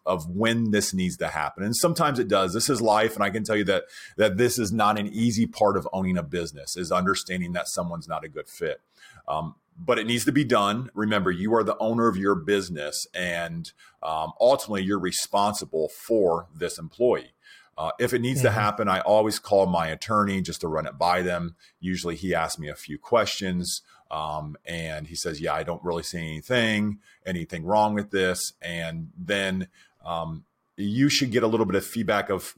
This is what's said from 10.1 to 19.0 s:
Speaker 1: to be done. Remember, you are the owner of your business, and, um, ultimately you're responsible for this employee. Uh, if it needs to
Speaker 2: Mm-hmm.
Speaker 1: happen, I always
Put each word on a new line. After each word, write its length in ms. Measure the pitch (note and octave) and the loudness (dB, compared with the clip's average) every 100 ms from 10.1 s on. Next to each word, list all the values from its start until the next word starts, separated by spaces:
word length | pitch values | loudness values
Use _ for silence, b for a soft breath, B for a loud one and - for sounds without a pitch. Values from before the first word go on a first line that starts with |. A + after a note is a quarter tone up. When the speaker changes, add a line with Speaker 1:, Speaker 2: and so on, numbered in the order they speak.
| A#2+ | 0
Speaker 1:
to 80 | B2+ | 2
be 140 | C3+ C3+ | 0 4
done. 440 | A#2 G2+ G#2+ B2+ | 4 4 0 -4
Remember, 380 | - G#2+ G#2+ F#2 | -4 0 2 2
you 220 | F2+ G#2 | 0 2
are 120 | A2+ G#2 | 2 2
the 120 | - | 0
owner 280 | A2 A#2 A#2 | 0 2 2
of 80 | F#2+ | 4
your 200 | G2 G2 | 2 2
business, 720 | D#2 G2+ F2+ D#2+ D2 - - | 2 0 0 -6 -6 -8 -8
and, 560 | F2 F2+ E2+ E2+ E2 D#2+ - b b | -6 -4 -4 -4 -8 -12 -16 b b
um, 300 | D#2+ D#2 D#2+ - | -4 -2 -4 2
ultimately 440 | A#2+ C3+ - G2+ | 4 4 2 -2
you're 160 | F#2+ G2+ | 0 0
responsible 920 | F2+ - - G2+ G2+ G#2 - D#2+ D#2 | 0 -4 0 2 2 0 -4 -2 -2
for 580 | - - A2+ F#2 E2 E2+ D#2+ | -4 0 2 4 2 -2 -6
this 220 | E2+ - | -6 -6
employee. 520 | E2 - B2 F2 - _ B B B - | -12 0 2 2 -2 _ B B B -6
Uh, 140 | D#2 - | -6 0
if 140 | A#2+ | 0
it 80 | B2+ | 2
needs 220 | A#2+ C3+ | 0 2
to 60 | B2+ | 2
Speaker 2:
Mm-hmm. 100 | G#2 | 4
Speaker 1:
happen, 280 | G#2 G2+ G#2 | 2 2 2
I 120 | |
always 400 | F#2 | 2